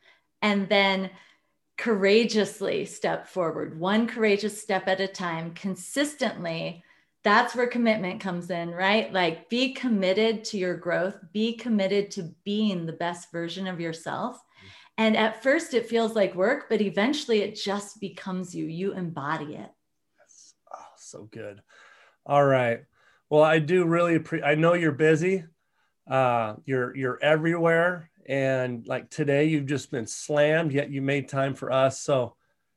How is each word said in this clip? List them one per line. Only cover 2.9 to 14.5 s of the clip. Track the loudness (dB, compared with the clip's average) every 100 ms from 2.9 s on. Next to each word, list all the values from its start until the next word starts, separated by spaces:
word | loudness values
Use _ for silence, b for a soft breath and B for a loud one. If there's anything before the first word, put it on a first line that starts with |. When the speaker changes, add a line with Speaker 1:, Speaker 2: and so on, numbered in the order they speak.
| -4 -2 -2 -4
Speaker 1:
forward, | -4 -2 -2 -8 -4
one | 0 2 0
courageous | 2 2 2 0 -6
step | -2 -2 0
at | 0
a | -2
time, | -4 -6 -4 -8
consistently. | -8 -8 -8 -6 -2 -2 -2 -6 -4 -6 -6 -8 -10 b b b _
That's | 2 4 2
where | 0 -2
commitment | 2 2 2 -2 -6
comes | -6 -6 -6
in, | -6 -6
right? | -2 2 2 0
Like, | 0 0 -2 -4
be | -2 -2
committed | -2 0 2 2 2 2 0 -6
to | -4
your | -4 -4
growth, | -2 -2 -2 -6 -8
be | -2 -2 -2
committed | -2 0 2 0 -2
to | -8 -10 -10
being | -4 0 0 -2 -6
the |
best | -4 -6 -6 -10
version | -8 -6 -6 -8
of | -6
yourself. | -8 -8 -8 -6 -8 -10
Speaker 2:
Mm. | _